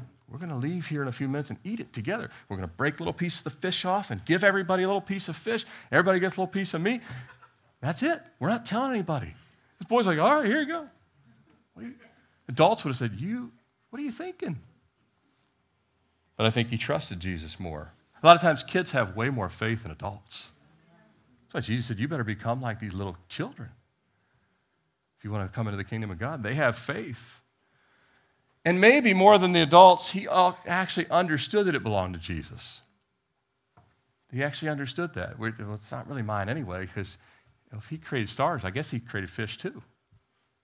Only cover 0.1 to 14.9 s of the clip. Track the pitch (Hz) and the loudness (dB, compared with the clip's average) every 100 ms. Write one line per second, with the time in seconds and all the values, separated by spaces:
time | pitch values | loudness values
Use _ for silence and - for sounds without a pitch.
0.1 | _ - 143 175 135 139 180 156 151 135 | _ -18 -12 -8 -4 -4 -4 -6 -4 -4
1.1 | 120 139 143 139 - 190 233 - - 107 | -4 -4 -4 -4 -8 -8 -10 -8 -8 -6
2.1 | 220 - - - 95 90 - 139 147 170 | -6 -6 -14 -12 -8 -8 -2 -2 -2 -6
3.1 | - 175 - 151 - 185 180 180 196 190 | -4 -4 -4 -8 -6 -4 -2 0 -2 -2
4.1 | 101 - 175 202 196 180 185 185 196 190 | -6 0 4 4 2 2 0 2 0 -2
5.1 | 196 180 156 - 226 - - - 139 180 | -8 -8 -8 -4 -6 -6 -16 0 2 4
6.1 | 190 185 190 185 196 190 165 185 247 - | 4 2 -2 -4 -4 -4 -2 0 -2 -6
7.1 | 127 123 - - _ _ _ 131 170 294 | -16 -16 -20 -20 _ _ _ -4 -2 0
8.1 | 339 - - 143 233 - 214 269 233 170 | -2 -6 -6 -2 -2 -2 -2 -2 -2 -2
9.1 | 147 92 - - _ _ - 175 240 196 | -4 -6 -12 -20 _ _ -16 0 2 2
10.1 | 156 196 294 220 285 285 330 285 _ _ | 4 4 4 2 0 -2 -6 -10 _ _
11.1 | _ _ _ _ _ _ 85 113 - - | _ _ _ _ _ _ -18 -16 -16 -20
12.1 | _ _ _ - 123 170 220 147 127 120 | _ _ _ -6 4 4 4 -2 -4 -4
13.1 | 98 165 240 240 - _ _ _ 240 294 | -6 -8 -8 -10 -16 _ _ _ -10 -10
14.1 | 233 359 359 320 131 - _ _ | -8 -12 -10 -8 -8 -12 _ _